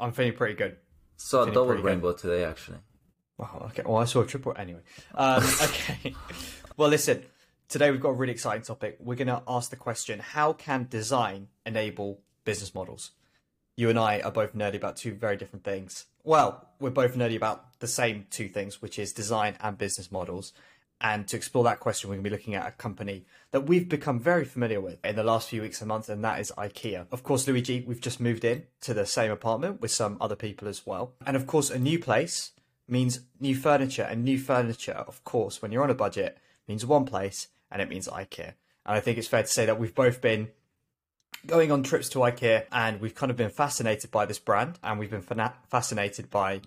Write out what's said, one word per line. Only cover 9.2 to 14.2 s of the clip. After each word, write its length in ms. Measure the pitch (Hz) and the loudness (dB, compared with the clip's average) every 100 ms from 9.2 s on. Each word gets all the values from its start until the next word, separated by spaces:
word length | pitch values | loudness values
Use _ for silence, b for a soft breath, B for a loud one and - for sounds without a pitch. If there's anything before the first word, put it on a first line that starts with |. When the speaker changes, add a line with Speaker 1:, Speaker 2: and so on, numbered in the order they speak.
| 127 123 - | -2 -2 -2
Speaker 1:
ask 220 | 123 120 | -4 -4
the 80 | - | -8
question, 420 | - 110 - 107 | -6 -6 -6 -8
how 320 | - - 127 | -6 0 2
can 360 | 156 - 131 120 | 0 -2 -2 -2
design 580 | 113 107 135 110 95 101 _ - | -4 0 2 2 -2 -14 _ -6
enable 540 | 110 107 92 101 98 _ _ | -2 -2 -4 -8 -8 _ _
business 320 | - 101 98 95 | -4 -4 -4 -8
models? 360 | 90 - - _ _ _ _ _ _ - | -10 -10 -16 _ _ _ _ _ _ 0
You 120 | 117 | 4
and 80 | 117 | 4
I 220 | 110 | 4
are 120 | 104 | 2